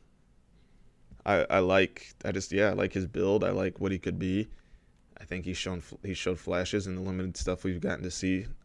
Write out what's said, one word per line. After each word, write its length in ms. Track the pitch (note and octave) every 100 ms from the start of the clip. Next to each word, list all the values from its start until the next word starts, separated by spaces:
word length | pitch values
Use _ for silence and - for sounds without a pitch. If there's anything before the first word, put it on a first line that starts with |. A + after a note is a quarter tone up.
| _ _ _ _ _ _ _ - - _ - -
I, 220 | - F#2+ -
I 100 | F#2+
like, 520 | F2+ F#2+ F#2 - - -
I 80 | -
just, 180 | F#2+ -
yeah, 200 | G2 G#2
I 20 |
like 200 | G2 G2
his 140 | G2 F#2
build. 380 | - F#2+ G#2
I 60 | F#2+
like 300 | F#2+ F#2+ -
what 120 | F#2+
he 60 | F#2
could 180 | F#2 F2+
be. 300 | F#2 F#2+ A2 - - - _ _ _ -
I 40 |
think 200 | - F2+
he's 120 | F2+ F2+
shown, 240 | F#2+ F2+
fl-, 140 | - -
he 100 | G2+
showed 260 | F2 F#2 F2
flashes 480 | - F2 F#2 G#2+ F#2+
in 80 | F#2
the 40 |
limited 340 | F#2+ F#2 F#2 -
stuff 260 | F#2+ F2+
we've 180 | F#2+ F2+
gotten 220 | - F2+
to 80 | F#2
see 360 | - F#2+ F#2+ A#2 -